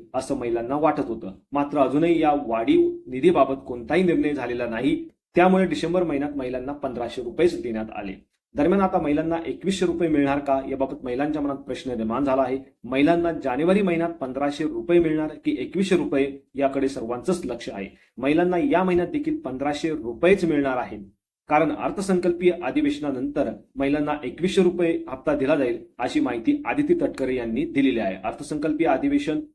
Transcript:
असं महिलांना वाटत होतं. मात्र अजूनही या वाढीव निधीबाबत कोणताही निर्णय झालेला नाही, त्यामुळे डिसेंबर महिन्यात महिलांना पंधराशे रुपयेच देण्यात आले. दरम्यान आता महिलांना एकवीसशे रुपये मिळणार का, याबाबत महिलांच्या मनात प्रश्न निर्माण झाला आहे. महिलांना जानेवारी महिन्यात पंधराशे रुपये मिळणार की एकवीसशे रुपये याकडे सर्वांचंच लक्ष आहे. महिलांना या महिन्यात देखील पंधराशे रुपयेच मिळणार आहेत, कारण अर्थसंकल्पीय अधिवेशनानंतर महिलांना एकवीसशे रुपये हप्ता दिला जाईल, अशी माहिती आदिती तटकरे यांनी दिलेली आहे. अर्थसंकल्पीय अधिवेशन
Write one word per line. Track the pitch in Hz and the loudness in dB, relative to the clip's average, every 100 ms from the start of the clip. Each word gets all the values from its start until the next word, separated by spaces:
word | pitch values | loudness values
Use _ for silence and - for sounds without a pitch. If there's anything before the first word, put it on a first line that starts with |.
| - | -8
असं | 131 135 127 | -6 -4 -4
महिलांना | 120 117 117 147 | -2 -2 -2 2
वाटत | 156 143 117 | 2 2 -4
होतं. | 110 95 - _ | -6 -10 -14 _
मात्र | 143 143 143 | -2 0 2
अजूनही | 127 147 170 156 | 2 4 4 4
या | 151 143 113 | 4 2 0
वाढीव | 113 127 175 175 - 127 | 0 4 4 4 0 -8
निधीबाबत | 127 170 165 131 135 - | 2 4 6 4 0 -8
कोणताही | 120 113 165 | -10 -2 2
निर्णय | 180 147 147 | 4 2 0
झालेला | 143 120 120 117 | -2 -4 -4 -4
नाही, | 113 139 - - _ _ 175 | -2 0 -2 -4 _ _ 4
त्यामुळे | 185 190 180 | 6 6 4
डिसेंबर | 147 165 180 | 0 0 0
महिन्यात | 165 139 143 143 | 0 -2 -4 -6
महिलांना | 127 127 131 | -6 -6 -6
पंधराशे | 143 135 120 117 127 | -6 -6 -6 -8 -8
रुपयेच | 117 151 175 147 | -6 2 2 2
देण्यात | 120 110 110 | -4 -6 -6
आले. | - 98 95 _ _ _ | -8 -10 -12 _ _ _
दरम्यान | - 180 196 | 0 2 4
आता | 190 180 | 2 2
महिलांना | 151 147 165 165 131 | 0 0 0 -4 -4
एकवीसशे | - 185 190 180 | -4 -4 0 0
रुपये | 170 165 | 0 2
मिळणार | 147 139 143 | 2 2 0
का, | 139 135 135 | 0 0 -2
याबाबत | 131 135 143 | -4 -4 -4
महिलांच्या | 127 123 151 151 | -6 -4 -2 -2
मनात | 143 135 | -4 -6
प्रश्न | - 123 131 | -8 -8 -6
निर्माण | 113 110 123 | -4 -2 -2
झाला | 139 135 | 0 2
आहे. | 127 135 - _ | 0 -4 -8 _
महिलांना | 123 135 151 170 170 | -4 2 4 4 0
जानेवारी | 156 131 127 170 202 | -2 -4 0 2 4
महिन्यात | 185 165 170 | 2 0 -2
पंधराशे | - 127 131 143 143 | -4 -8 -2 -4 -2
रुपये | 156 117 - 175 | -4 -4 2 4
मिळणार | 160 156 151 - | 4 0 -4 -4
की | 156 127 | -4 -4
एकवीसशे | 117 180 190 170 | -4 -2 2 0
रुपये | 143 139 139 139 _ | 2 0 0 -4 _
याकडे | 131 135 139 135 | -2 0 0 -2
सर्वांचंच | 127 117 123 180 175 | -2 -6 -4 -2 -2
लक्ष | 123 117 131 | -4 -8 -10
आहे. | 101 95 - _ - | -10 -12 -14 _ -4
महिलांना | 135 160 180 175 | 0 2 2 2
या | 139 165 | 2 2
महिन्यात | 185 175 175 | 4 2 0
देखील | 151 156 151 | -2 -4 -4
पंधराशे | 131 127 143 143 165 | -6 -4 -4 -2 -4
रुपयेच | 151 113 117 180 196 | -4 -6 0 4 4
मिळणार | 165 147 139 127 | 4 2 0 -2
आहेत, | 113 104 98 _ _ _ - | -6 -10 -16 _ _ _ 0
कारण | 190 151 | 2 2
अर्थसंकल्पीय | - 123 208 190 180 180 170 180 | 0 -4 -4 0 2 2 2 2
अधिवेशनानंतर | 170 131 147 143 - 147 127 143 151 117 - - 131 | 2 -2 0 0 0 -4 -4 -4 -2 -4 -6 -12 -4
महिलांना | 139 151 147 151 | 0 0 0 -4
एकवीसशे | 127 - 190 196 | -6 -4 0 4
रुपये | 175 175 165 165 - | 4 2 0 0 -6
हप्ता | 131 156 131 | -4 -2 0
दिला | 135 156 | 2 2
जाईल, | 120 113 - - | 2 -2 -8 -8
अशी | 131 151 | -2 0
माहिती | 131 117 139 143 120 | 0 0 0 0 0
आदिती | 135 147 170 | 0 2 2
तटकरे | 135 - 127 | 0 -2 -2
यांनी | 127 113 117 | -2 -2 -2
दिलेली | 160 139 135 113 | 0 2 2 2
आहे. | 98 95 | -2 -4
अर्थसंकल्पीय | 113 - - 151 156 151 156 | -6 -8 -8 -4 -2 0 2
अधिवेशन | 131 139 143 151 151 - | 2 2 0 0 -4 -6